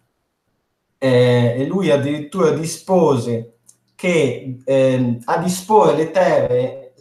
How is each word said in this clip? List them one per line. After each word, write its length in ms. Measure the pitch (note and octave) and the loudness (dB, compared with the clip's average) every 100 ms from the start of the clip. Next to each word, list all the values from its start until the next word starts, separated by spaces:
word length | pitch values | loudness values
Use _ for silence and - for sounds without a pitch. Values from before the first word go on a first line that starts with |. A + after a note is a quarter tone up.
| _ _ _ _ _ _ _ _ _ _ | _ _ _ _ _ _ _ _ _ _
eh, 580 | C3 B2 B2 B2 A#2+ B2 | 0 4 4 4 2 0
e 80 | D3 | -2
lui 260 | F#3+ E3 | -2 0
addirittura 600 | C#3 C#3 D3 - F#3+ D#3+ | 0 0 -6 -6 0 0
dispose 1040 | C#3 D#3+ - - F#3 D3+ B2 A#2 A2+ - _ _ _ _ - | 0 -6 -10 -2 2 2 0 -2 -6 -8 _ _ _ _ -6
che, 640 | F3+ E3+ C3+ - C3+ A#2+ | -2 0 0 -4 -10 -10
ehm, 560 | - C3+ C3 B2+ B2 A#2 - | -2 2 2 0 -2 -4 -4
a 120 | E3 | -2
disporre 560 | F3+ - - G#3+ F3 D3 | -2 -6 2 4 4 2
le 160 | D#3+ | 0
terre 840 | F#3+ E3+ D3+ B2 B2 B2+ - - _ | 0 2 2 0 -2 -2 -8 -18 _